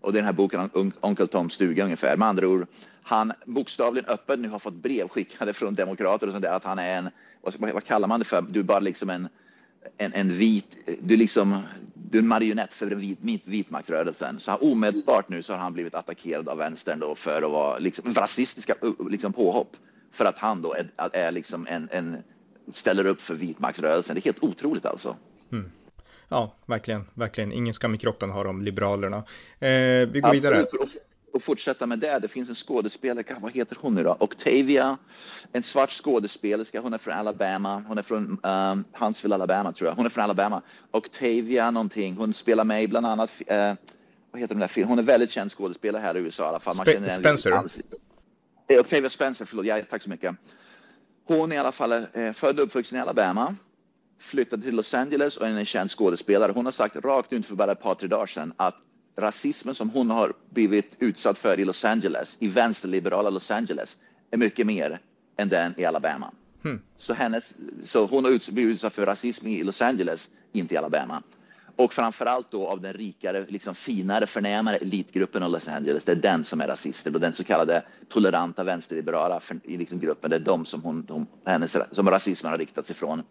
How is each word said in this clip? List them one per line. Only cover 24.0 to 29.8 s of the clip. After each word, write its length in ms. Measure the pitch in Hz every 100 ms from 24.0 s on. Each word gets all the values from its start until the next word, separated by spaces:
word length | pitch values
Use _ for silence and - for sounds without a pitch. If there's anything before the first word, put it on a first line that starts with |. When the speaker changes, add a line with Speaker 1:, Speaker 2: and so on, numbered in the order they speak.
| 87 82
Speaker 1:
Det 40 |
är 60 | 135
helt 180 | 104
otroligt 420 | 139 87 143 156 -
alltså. 300 | - - 120 - _ _
Speaker 2:
Mm. 200 | 117 92 - - - - - _
Ja, 260 | 131 107 - -
verkligen, 400 | 113 - 107 92
verkligen. 380 | - 110 - 104
Ingen 220 | 113 117
skam 220 | 110 120 107
i 20 |
kroppen 320 | 120 - 98
har 160 | 98 98
de, 160 | 95
liberalerna. 560 | 101 98 101 101 98 104
Eh, 520 | 107 - - _ 135
vi 360 | 131